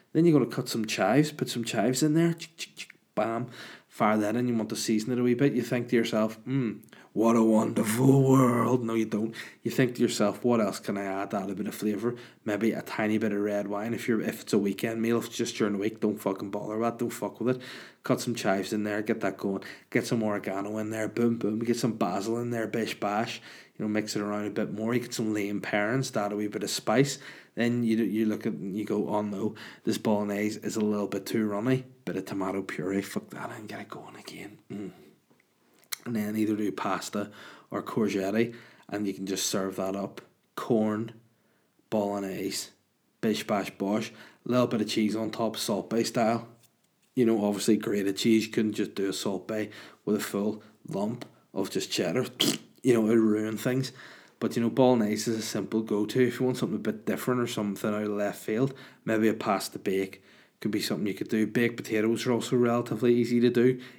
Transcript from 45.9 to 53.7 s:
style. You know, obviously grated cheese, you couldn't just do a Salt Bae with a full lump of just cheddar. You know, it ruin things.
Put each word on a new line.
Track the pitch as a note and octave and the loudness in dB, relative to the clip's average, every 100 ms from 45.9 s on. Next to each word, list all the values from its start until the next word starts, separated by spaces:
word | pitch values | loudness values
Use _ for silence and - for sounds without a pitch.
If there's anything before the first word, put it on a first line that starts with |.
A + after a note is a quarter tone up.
| A2+ | 0
style. | A#2 C3 A2+ A#2 - - _ _ _ _ _ - | 2 2 2 2 -2 -18 _ _ _ _ _ 2
You | A2+ | 4
know, | A2+ | 4
obviously | G#2 G2+ - G#2 | 2 2 4 4
grated | - G#2 G2 F#2+ | 2 0 0 0
cheese, | A#2 A2 G#2+ | 4 4 4
you | |
couldn't | - G#2+ | 0 0
just | G#2 G2+ | 0 -4
do | - G2 | -2 -2
a | |
Salt | - A2 F#2+ - | -2 -2 -4 -4
Bae | A2 G#2+ - - - - | -6 -6 -10 -20 -8 0
with | G#2 | 0
a | |
full | - G2+ G#2 G#2+ - _ - | 0 -2 -2 -4 -10 _ -8
lump | F#2+ G#2+ A#2+ - _ _ - | -4 -2 -4 -10 _ _ -6
of | G2 | -2
just | - - | -2 -2
cheddar. | - F#2 G2+ B2+ - - - - _ | -2 0 0 -2 0 0 0 -8 _
You | B2+ | 4
know, | A#2 G#2+ | 4 6
it | A#2 | 6
ruin | A2 G#2+ G#2+ G#2+ | 6 4 0 -2
things. | C3 | 0